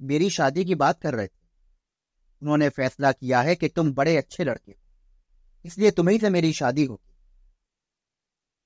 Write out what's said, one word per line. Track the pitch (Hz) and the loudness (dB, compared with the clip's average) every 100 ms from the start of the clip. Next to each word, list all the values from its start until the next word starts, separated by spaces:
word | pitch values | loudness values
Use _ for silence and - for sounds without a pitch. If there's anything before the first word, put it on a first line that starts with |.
मेरी | 135 147 190 | -4 0 0
शादी | 175 135 160 | 0 -2 0
की | 185 | -2
बात | 165 143 175 | 0 0 0
कर | 160 | -4
रहे | 117 98 | -6 -8
थे। | _ _ _ _ _ _ _ _ _ _ _ | _ _ _ _ _ _ _ _ _ _ _
उन्होंने | 147 151 147 | -2 0 0
फैसला | - 131 - 139 | 0 -6 0 0
किया | 127 127 123 | 0 0 0
है | 143 180 | 2 0
कि | 151 | -2
तुम | - 156 | -2 -2
बड़े | 135 147 156 | 0 0 0
अच्छे | - - | -2 -6
लड़के | 151 - - | -6 -8 -12
हो, | - _ _ _ _ _ _ _ _ | -20 _ _ _ _ _ _ _ _
इसलिए | 170 190 208 | -14 0 2
तुम्हीं | 180 170 220 | 4 2 2
से | 208 | 0
मेरी | 180 160 | 0 0
शादी | 151 131 139 | 0 -2 0
होगी।" | 135 104 _ _ _ _ _ _ _ _ _ _ _ _ _ _ _ _ | -2 -4 _ _ _ _ _ _ _ _ _ _ _ _ _ _ _ _